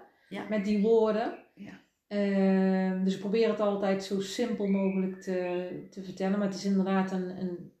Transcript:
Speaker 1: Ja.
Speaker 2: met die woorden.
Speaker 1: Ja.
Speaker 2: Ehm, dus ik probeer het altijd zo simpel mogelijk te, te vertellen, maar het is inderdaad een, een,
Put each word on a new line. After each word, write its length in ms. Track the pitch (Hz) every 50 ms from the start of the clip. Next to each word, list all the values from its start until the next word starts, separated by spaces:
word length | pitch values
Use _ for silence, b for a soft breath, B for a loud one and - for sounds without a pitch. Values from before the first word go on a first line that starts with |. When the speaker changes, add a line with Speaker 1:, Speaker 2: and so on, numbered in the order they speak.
| b b b b b -
Speaker 1:
Ja. 180 | 190 202 208 202
Speaker 2:
met 160 | 214 208 190
die 160 | 208 214 208
woorden. 560 | 196 226 226 220 220 214 208 214 240 339 - - - _ _
Speaker 1:
Ja. 240 | - 202 - - - _ _ _ _ _
Speaker 2:
Ehm, 960 | - 208 202 202 196 196 196 190 190 190 190 190 190 190 190 190 190 185 185 190
dus 100 | 190 190
ik 60 | -
probeer 300 | - 202 214 226 226 208
het 100 | 208 220
altijd 440 | 208 202 196 196 202 196 196 190 -
zo 160 | - 202 190
simpel 480 | 196 - - - 240 214 202 190 202
mogelijk 540 | 196 196 196 190 190 190 190 190 185 185 -
te, 640 | - 190 185 185 180 180 180 180 180 180 - 147 - -
te 140 | - 196 190
vertellen, 340 | 185 - - 190 190 202 202
maar 80 | 208
het 100 | 190 190
is 80 | - -
inderdaad 460 | 196 196 190 185 190 190 190 185 190
een, 260 | 190 185 185 180 185 185
een, 300 | 185 180 175 170 - - - _